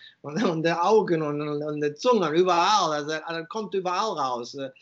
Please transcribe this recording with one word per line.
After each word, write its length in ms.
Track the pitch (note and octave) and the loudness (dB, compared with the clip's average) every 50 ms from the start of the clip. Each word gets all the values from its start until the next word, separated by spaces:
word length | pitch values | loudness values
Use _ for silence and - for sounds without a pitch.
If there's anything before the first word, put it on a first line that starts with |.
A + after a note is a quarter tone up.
| - - - _ | -20 -20 -20 _
und, 240 | - C#3 D3 F3+ A#3+ | -14 -8 -4 -2 0
und 180 | G3+ E3 D#3+ D#3 | 0 0 0 0
die 100 | E3 E3+ | 0 0
Augen 500 | E3 F3 F#3+ A3 A3 F#3+ E3+ E3+ D#3+ D#3 | 2 2 4 4 4 4 4 0 0 0
und, 180 | D3 D3 D3 | -2 -4 -4
und, 220 | D3+ D3+ D3 D3 D3 | -4 -4 -4 -4 -4
und 180 | D3+ D3+ D3 | -6 -4 -4
die 140 | D3 D3 D3 | -4 -4 -4
Zunge 340 | - - B3+ B3 G#3+ F3+ D#3 | 0 2 2 4 4 2 2
und 60 | D3 | 2
überall, 580 | E3+ F#3 F#3 F3 E3+ F3 F#3+ G#3+ G#3 F3+ D#3+ D3+ | 4 4 4 4 4 4 4 4 4 2 2 0
also, 200 | D3 D3 D3 D#3 | -2 -2 -4 -6
also 280 | D#3 D#3 E3 E3 E3 | -6 -6 -6 -8 -8
das 80 | D#3+ - | -8 -8
kommt 240 | - A3 G#3+ F3+ F3+ | -8 -8 -6 -4 -4
überall 460 | G3 F3+ F3+ F3+ F#3 - A3 F#3+ D#3 | -4 -2 -2 -2 0 -2 -2 -2 -2
raus. 360 | C#3 C3 B2 A#2+ A#2+ A#2+ - | -2 -2 -2 -4 -6 -8 -10
Äh, 160 | C#3 C3+ C3 - _ | -10 -10 -10 -12 _